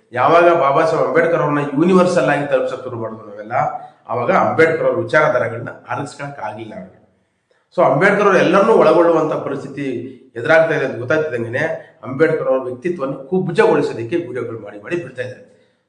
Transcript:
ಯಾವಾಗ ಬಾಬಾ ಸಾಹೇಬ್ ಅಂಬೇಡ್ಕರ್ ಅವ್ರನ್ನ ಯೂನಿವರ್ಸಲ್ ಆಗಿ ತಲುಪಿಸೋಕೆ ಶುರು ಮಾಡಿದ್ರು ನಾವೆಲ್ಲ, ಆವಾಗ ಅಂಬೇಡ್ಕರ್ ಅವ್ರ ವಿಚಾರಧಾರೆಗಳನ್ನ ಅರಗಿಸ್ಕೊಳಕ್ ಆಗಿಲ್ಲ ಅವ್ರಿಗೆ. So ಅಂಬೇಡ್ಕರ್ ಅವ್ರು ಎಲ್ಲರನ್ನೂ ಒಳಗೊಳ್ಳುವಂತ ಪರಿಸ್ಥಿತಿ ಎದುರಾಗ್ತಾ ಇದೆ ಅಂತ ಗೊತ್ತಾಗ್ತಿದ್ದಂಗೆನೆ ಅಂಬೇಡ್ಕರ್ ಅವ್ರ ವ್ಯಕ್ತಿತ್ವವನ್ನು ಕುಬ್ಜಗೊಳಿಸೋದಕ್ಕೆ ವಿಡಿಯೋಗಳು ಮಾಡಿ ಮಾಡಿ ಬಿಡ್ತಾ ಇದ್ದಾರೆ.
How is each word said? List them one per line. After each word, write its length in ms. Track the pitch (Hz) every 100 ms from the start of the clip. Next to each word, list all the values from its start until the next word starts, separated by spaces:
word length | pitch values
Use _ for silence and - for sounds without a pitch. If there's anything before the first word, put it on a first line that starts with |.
| _
ಯಾವಾಗ 400 | 120 139 170 175
ಬಾಬಾ 320 | 170 139 139 160
ಸಾಹೇಬ್ 220 | 156 127
ಅಂಬೇಡ್ಕರ್ 320 | 147 165 160
ಅವ್ರನ್ನ 200 | 147 147
ಯೂನಿವರ್ಸಲ್ 720 | 139 135 180 185 175 170 147
ಆಗಿ 180 | 143 139
ತಲುಪಿಸೋಕೆ 360 | 131 127 127
ಶುರು 120 | 127 117
ಮಾಡಿದ್ರು 320 | 110 107 104
ನಾವೆಲ್ಲ, 240 | 104 104 127 175 - - _ -
ಆವಾಗ 240 | 117 156
ಅಂಬೇಡ್ಕರ್ 560 | 185 - 127 160 143 131
ಅವ್ರ 120 | 117
ವಿಚಾರಧಾರೆಗಳನ್ನ 680 | 113 156 151 123 117 113 -
ಅರಗಿಸ್ಕೊಳಕ್ 680 | - - 131 139 - 143 139
ಆಗಿಲ್ಲ 340 | 107 107 107 95
ಅವ್ರಿಗೆ. 440 | 92 - _ _ _ _ _ _ _ -
So 160 | 151
ಅಂಬೇಡ್ಕರ್ 320 | 139 196 202 202
ಅವ್ರು 120 | 180
ಎಲ್ಲರನ್ನೂ 360 | 147 190 220
ಒಳಗೊಳ್ಳುವಂತ 600 | 202 160 165 170 160 151
ಪರಿಸ್ಥಿತಿ 520 | 143 147 135 135 143 135 117 123 - - -
ಎದುರಾಗ್ತಾ 400 | 147 160 160 143
ಇದೆ 100 | 131
ಅಂತ 120 | 117
ಗೊತ್ತಾಗ್ತಿದ್ದಂಗೆನೆ 640 | 117 156 - 120 110 127 165 160 - _
ಅಂಬೇಡ್ಕರ್ 440 | 165 135 160 156 131
ಅವ್ರ 140 | 131
ವ್ಯಕ್ತಿತ್ವವನ್ನು 600 | 127 123 180 135 135 135
ಕುಬ್ಜಗೊಳಿಸೋದಕ್ಕೆ 920 | - 185 175 170 214 147 131 117 117 170
ವಿಡಿಯೋಗಳು 440 | - 123 107 110
ಮಾಡಿ 220 | 104 101
ಮಾಡಿ 140 | 117 175
ಬಿಡ್ತಾ 260 | - -
ಇದ್ದಾರೆ. 480 | 117 - - _ _ _